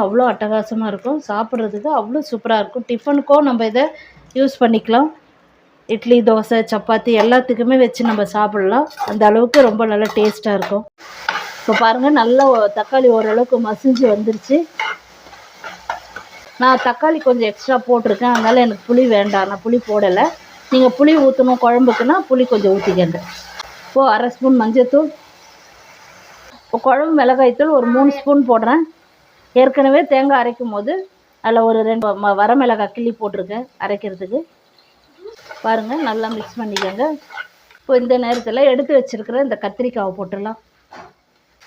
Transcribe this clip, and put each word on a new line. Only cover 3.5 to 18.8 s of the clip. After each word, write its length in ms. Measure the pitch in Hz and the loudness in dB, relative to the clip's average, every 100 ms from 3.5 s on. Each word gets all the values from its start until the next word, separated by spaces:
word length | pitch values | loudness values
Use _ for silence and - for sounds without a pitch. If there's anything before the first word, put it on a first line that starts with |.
| 233 226 | 0 0
இதை 120 | 233 302 - - _ _ 254 | 0 -2 -4 -20 _ _ -2
யூஸ் 200 | 269 - | -2 0
பண்ணிக்கலாம். 480 | 233 220 220 233 311 - _ _ _ _ _ _ - | 0 0 0 0 0 -4 _ _ _ _ _ _ -8
இட்லி, 280 | 214 240 240 226 | -8 2 4 4
தோசை, 320 | 220 214 226 220 | 2 0 -2 -2
சப்பாத்தி 400 | 214 220 220 240 226 | -4 -2 -2 0 2
எல்லாத்துக்குமே 520 | 220 254 254 233 240 262 | 4 2 2 -2 0 2
வச்சு 200 | 240 247 233 | 2 0 -2
நம்ம 140 | 214 190 208 | -2 -2 -2
சாப்பிடலாம். 520 | 208 202 190 233 302 - - | -2 0 0 0 -2 -6 -8
அந்த 140 | 208 214 | 2 4
அளவுக்கு 300 | 220 240 294 247 | 4 4 4 4
ரொம்ப 160 | 214 226 | 2 -2
நல்லா 160 | 208 214 220 | -2 -2 0
டேஸ்டா 380 | 214 - 214 202 | -2 -2 -4 -4
இருக்கும். 260 | 185 202 - _ - - - - - - | -2 -6 -6 _ -20 -12 -8 -8 -10 -8
இப்போ 140 | - 214 | -4 0
பாருங்க, 280 | 226 247 277 294 | 2 2 2 2
நல்லா 220 | 226 254 269 | 4 4 4
ஒ-, 160 | 240 156 - | 4 0 -2
தக்காளி 300 | 214 262 254 226 | -2 2 4 4
ஓரளவுக்கு 400 | 220 220 247 247 220 | 2 0 0 -2 -2
மசிஞ்சு 380 | 208 269 247 247 | -2 0 2 2
வந்துருச்சு. 440 | 208 214 214 - 294 320 - - - - - - - - - - - - - - - - - - - | 2 -2 -6 -2 -2 -2 -8 -10 -10 -16 -20 -20 -20 -20 -20 -20 -16 -14 -14 -16 -20 -20 -20 -20 0
நான் 200 | 254 247 247 | 2 2 0
தக்காளி 320 | 240 311 320 262 | 0 0 0 0
கொஞ்சம் 220 | 247 214 | 0 -2
எக்ஸ்ட்ரா 260 | 202 - 247 240 | -4 -4 -2 0
போட்டிருக்கேன், 440 | 240 226 196 240 240 | 0 0 0 0 2
அதனால 260 | 220 247 240 | 2 2 2
எனக்கு 180 | 202 | -2